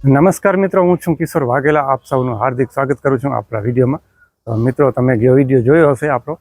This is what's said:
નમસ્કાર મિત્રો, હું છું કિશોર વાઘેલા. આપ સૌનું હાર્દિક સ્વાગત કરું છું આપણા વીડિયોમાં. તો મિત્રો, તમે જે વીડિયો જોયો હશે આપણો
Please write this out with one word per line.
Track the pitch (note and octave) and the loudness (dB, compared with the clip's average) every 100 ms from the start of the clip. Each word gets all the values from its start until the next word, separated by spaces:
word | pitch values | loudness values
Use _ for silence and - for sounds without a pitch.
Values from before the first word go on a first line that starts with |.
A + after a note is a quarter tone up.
| C3+ | 4
નમસ્કાર | C#3 F3+ F3 G3+ F#3 | 4 4 2 -2 0
મિત્રો, | F#3+ F#3+ F3+ | 0 0 2
હું | F3 | 0
છું | - D#3 | -2 -4
કિશોર | E3 E3 B2+ | -4 -4 -2
વાઘેલા. | B2+ C#3 D3+ C3+ | 0 0 0 0
આપ | C3 - | -4 -2
સૌનું | C3+ B2+ - | -2 -2 -2
હાર્દિક | B2+ B2+ C3 - | -4 -2 -4 -4
સ્વાગત | C3+ C3+ | -4 -2
કરું | C#3 C3+ | -2 -2
છું | C#3 A#2+ | -2 -6
આપણા | G#2+ A2+ G#2+ | -6 -6 -4
વીડિયોમાં. | B2 B2+ D3+ _ _ _ _ - | 0 0 -2 _ _ _ _ -8
તો | A2+ A#2 | -2 -2
મિત્રો, | C3 C#3 B2 | 0 0 0
તમે | B2+ B2 | 0 2
જે | B2 C3 | 4 4
વીડિયો | C3+ C3 A#2 | 4 2 2
જોયો | D#3 D3+ C3+ | 4 4 0
હશે | D3+ B2+ | -2 -4
આપણો | C3 D#3+ | -6 -12